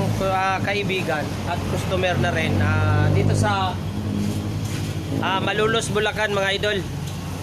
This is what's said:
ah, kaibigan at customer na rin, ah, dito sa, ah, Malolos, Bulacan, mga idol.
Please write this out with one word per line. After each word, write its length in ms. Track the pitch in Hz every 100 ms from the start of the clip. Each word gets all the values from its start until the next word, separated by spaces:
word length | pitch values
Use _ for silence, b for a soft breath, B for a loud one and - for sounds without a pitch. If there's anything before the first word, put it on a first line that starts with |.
| 101 104 -
ah, 320 | - 190 190
kaibigan 640 | 196 208 196 185 160 151 147 - -
at 80 | 175 -
customer 480 | - - 185 185 170
na 160 | 175 165
rin, 160 | 156 -
ah, 480 | 147 - - - - -
dito 160 | 101
sa, 400 | - 208 196 185 180 - - - 202 208 - - - - - - - - -
ah, 160 | 165 190
Malolos, 480 | 185 202 220 226 -
Bulacan, 480 | 208 214 185 214 202
mga 160 | 196 196
idol. 240 | 208 202 160 - - - - -